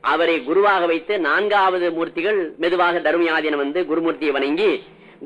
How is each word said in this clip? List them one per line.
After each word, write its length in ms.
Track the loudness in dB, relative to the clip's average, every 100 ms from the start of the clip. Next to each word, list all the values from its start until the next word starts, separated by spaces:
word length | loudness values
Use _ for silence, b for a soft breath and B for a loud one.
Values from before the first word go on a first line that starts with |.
அவரை 440 | 0 0 2 0
குருவாக 420 | 0 2 4 2 0
வைத்து 320 | -2 -2 -2
நான்காவது 720 | 0 0 2 2 2 2 -2
மூர்த்திகள் 640 | -2 -4 -4 -2 -2 -4 -4
மெதுவாக 420 | -2 2 2 2
தருமயாதீனம் 580 | 0 2 2 0 0 -2
வந்து 260 | -2 -2
குருமூர்த்தியை 480 | -2 -2 -2 -2 -2
வணங்கி, 520 | 0 0 0 0 0 -6 B B B